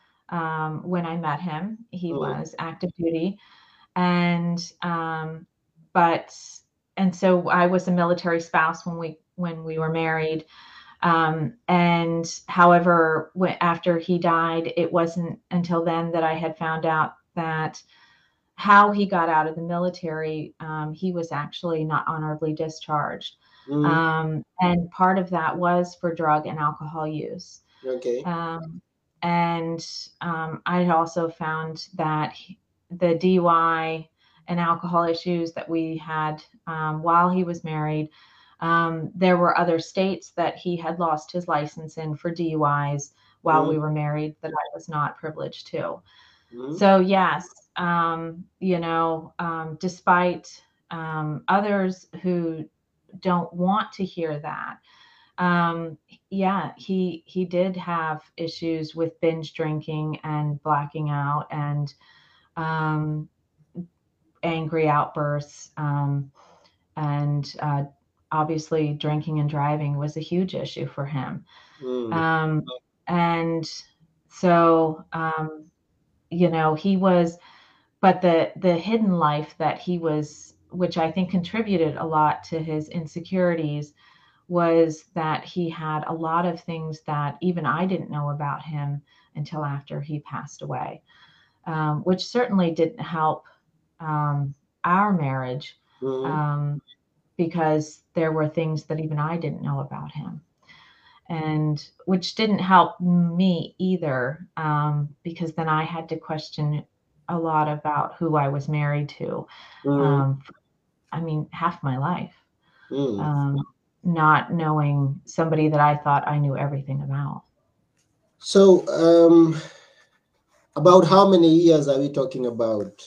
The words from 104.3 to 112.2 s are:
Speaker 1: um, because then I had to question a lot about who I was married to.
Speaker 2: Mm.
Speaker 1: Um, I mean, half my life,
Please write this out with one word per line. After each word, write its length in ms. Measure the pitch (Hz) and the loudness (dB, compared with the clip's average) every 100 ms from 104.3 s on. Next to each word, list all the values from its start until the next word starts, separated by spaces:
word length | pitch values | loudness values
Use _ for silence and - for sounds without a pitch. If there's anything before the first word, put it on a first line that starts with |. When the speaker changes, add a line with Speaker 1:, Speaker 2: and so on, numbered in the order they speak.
| 160 185 - | -6 -12 -6
Speaker 1:
um, 520 | 156 147 151 147 147 - | -2 0 0 0 -2 -6
because 280 | 170 170 165 | -12 -6 -6
then 160 | 160 160 | -4 -2
I 140 | 156 | 0
had 260 | 160 165 165 | -2 -6 -8
to 80 | 156 | -8
question 680 | - 156 - - 151 151 - _ _ _ - | -6 -8 -6 -4 -2 -2 -6 _ _ _ -6
a 100 | 170 | -4
lot 300 | 165 156 151 | 0 2 0
about 460 | 147 156 147 - | -2 -2 -2 -2
who 220 | - 165 151 | -2 0 2
I 120 | 139 | 2
was 200 | 143 139 | -2 -2
married 400 | 151 147 147 143 | -2 0 -2 -4
to. 360 | - 160 - - - - - | -8 -8 -8 -10 -18 -20 -8
Speaker 2:
Mm. 160 | 139 143 | 0 2
Speaker 1:
Um, 420 | 143 139 135 135 - - _ _ _ _ - | 4 4 2 -2 -8 -20 _ _ _ _ -10
I 80 | 165 | -6
mean, 280 | 165 156 151 | -4 -4 -6
half 300 | - 170 - | -2 -4 -2
my 160 | 139 131 | -4 -2
life, 360 | 147 175 | -2 -4